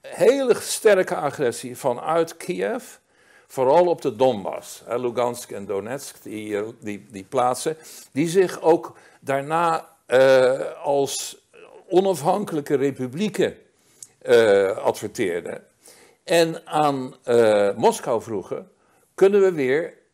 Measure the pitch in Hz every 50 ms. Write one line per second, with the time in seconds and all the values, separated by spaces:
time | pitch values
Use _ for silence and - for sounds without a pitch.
0 | _ 135 127 - 165 208 262 277 269 247 214 - - - - - - 220 208 190
1 | 185 185 180 - 160 143 135 - 151 120 113 - - 131 123 - - 139 120 120
2 | - 156 160 170 165 165 - _ - - 175 180 185 202 226 262 240 - - _
3 | _ _ _ _ _ _ _ _ _ _ - - 131 127 143 170 180 175 170 -
4 | - 147 117 107 127 131 123 104 90 85 - 82 - - - - - - 113 123
5 | 127 123 117 117 120 123 123 120 - - 113 107 101 95 104 98 98 110 127 143
6 | - - - - - 107 110 107 107 107 104 101 104 110 123 - - 104 104 101
7 | 98 - - 98 95 _ - 131 120 123 127 - - 165 156 - - - - -
8 | - - _ 131 156 170 160 196 190 175 - - - 170 143 123 - - - -
9 | _ - _ _ _ - 135 139 139 143 156 165 175 165 160 160 - - _ _
10 | _ _ - 127 131 135 135 131 131 123 131 143 175 170 - - 165 165 143 143
11 | 139 135 - - - - - - _ _ _ - - - - - - _ - 175
12 | 196 196 190 151 135 160 185 202 208 - - 156 143 - 156 131 135 143 135 -
13 | 127 127 123 156 208 214 - - 170 107 - - _ _ _ _ _ _ _ _
14 | - _ _ _ _ - 120 117 113 110 101 98 98 95 110 - - 123 110 -
15 | - 104 - - 120 92 85 87 85 90 90 - - _ _ _ _ - - _
16 | - _ _ _ _ - 160 170 170 165 165 160 - - - 156 151 147 139 135
17 | 127 131 - - _ - 120 120 117 110 107 104 101 101 101 107 127 214 226 -
18 | - 156 127 113 104 - 113 98 87 - 135 - 190 _ _ _ _ _ _ _
19 | _ _ _ - 190 196 196 208 196 190 180 156 139 123 131 151 170 - - _
20 | _ _